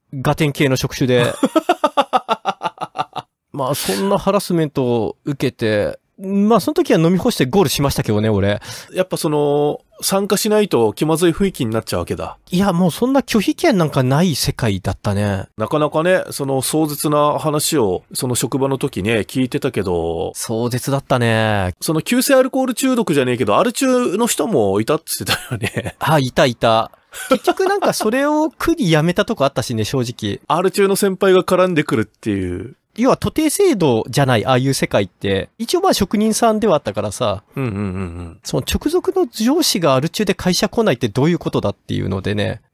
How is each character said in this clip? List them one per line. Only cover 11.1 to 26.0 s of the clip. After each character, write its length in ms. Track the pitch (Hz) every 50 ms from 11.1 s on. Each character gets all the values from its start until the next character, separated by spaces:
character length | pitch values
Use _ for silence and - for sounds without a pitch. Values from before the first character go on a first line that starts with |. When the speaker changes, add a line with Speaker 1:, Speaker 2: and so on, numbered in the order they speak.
| 160
Speaker 2:
ず 100 | 151 180 170
い 40 |
雰 140 | 151 - 196
囲 60 | 190
気 120 | - - 131
に 80 | 110
な 80 | 113 113
っ 40 | -
ち 100 | - -
ゃ 20 |
う 40 | 87
わ 60 | 85
け 100 | - -
だ。 220 | 85 90 - - - _ -
Speaker 1:
い 80 | 180 175
や、 140 | 202 202
も 160 | 170 170 185 165
う 20 |
そ 160 | - - 240
ん 60 | 262
な 80 | 269 269
拒 200 | - - - 214
否 140 | - 302 302
権 240 | - - 330 226 180
な 80 | 160
ん 40 | 135
か 120 | - 143
な 200 | 127 127 139 151
い 120 | 185 185 131
世 180 | - - 139
界 280 | - - 127 110 98 90
だ 120 | - 101
っ 60 | - -
た 140 | - 107 98
ね。 340 | 101 104 101 98 95 101 - _
Speaker 2:
な 120 | - 110 -
か 100 | 156 151
な 120 | 151 143
か 120 | 156 156
ね、 200 | 160 180 185 170 - -
そ 160 | - - 139
の 160 | 135 135 131
壮 240 | 123 - - 156 160
絶 240 | 147 147 - - 151
な 280 | 147 147 147 147 143 -
話 400 | 143 156 147 151 - - 165 143
を、 240 | 110 95 90 82 - _
そ 160 | - - 135 123
の 60 | 120
職 240 | - 143 117 143 131
場 100 | 135 139
の 100 | 135 123
時 240 | - 135 - 98
ね、 180 | 87 110 117 107
聞 220 | 95 - - 135
い 60 | 131 123
て 120 | - -
た 120 | - 131
け 100 | - 113
ど。 500 | 90 92 87 85 82 85 82 85 87 87 -
Speaker 1:
壮 340 | - - - 113 113 120 120
絶 220 | 123 123 - 139
だ 80 | 135 139
っ 60 | -
た 140 | - 139 120
ね。 560 | 117 117 113 110 110 107 104 101 92 90 - -
Speaker 2:
そ 140 | - - 156
の 80 | 156
急 200 | - - 240 254
性 120 | - - 269
ア 80 | 262
ル 80 | 254 254
コ 120 | - 262
ー 40 | 262
ル 80 | 247 240
中 200 | - 269 262 254
毒 180 | 233 190 - 151
じ 60 | 139
ゃ 40 | 123
ね 80 | 123
え 40 | 123
け 80 | 117 117
ど、 140 | 101 101 147
ア 60 | 196
ル 80 | 247
中 440 | - - 277 262 254 247 247 - 170
の 100 | 214 240
人 200 | - - - 294
も 340 | 233 185 123 104 98 95 104
い 40 | 113
た 120 | - 151
っ 20 | -
て 60 | - - - -
言 160 | 104 - -
っ 40 | -
て 80 | - -
た 60 | 127
よ 40 | 95
ね。 380 | 117 - - - 120 87 -
Speaker 1:
あ、 200 | _